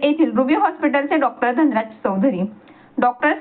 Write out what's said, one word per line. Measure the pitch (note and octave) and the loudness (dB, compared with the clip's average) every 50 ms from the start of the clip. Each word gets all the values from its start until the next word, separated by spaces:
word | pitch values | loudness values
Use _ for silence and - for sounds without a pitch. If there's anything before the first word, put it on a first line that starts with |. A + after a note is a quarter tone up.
| - | 2
येथील | D4 D4 D#4+ D#4+ A#3 G#3+ | 0 2 2 0 0 2
रुबी | A#3+ C4 B3+ D#4 | 0 0 2 2
हॉस्पिटलचे | G#4+ G4+ E4 - - D#4 D4 B3+ C#4+ C#4 D4 F4+ | 2 2 0 0 0 -2 0 0 0 0 0 0
डॉक्टर | D4+ C4 A#3+ - - B3 A#3+ B3 | 0 0 0 -2 -2 -2 -2 0
धनराज | A#3+ D#4+ C#4 A3 G#3+ A3+ - - - - | 2 2 2 2 0 -4 -6 -8 -8 -6
चौधरी, | G3+ F#3+ F#3+ A3 C#4 F#3+ F3 F#3+ G#3+ - - - - - - - - - | -4 -2 0 0 0 0 0 -4 -6 -8 -12 -20 -20 -20 -20 -20 -12 -4
डॉक्टर | - B3 B3 B3 - D4+ D4+ D#4+ D#4 | -2 0 0 0 0 -2 -2 0 0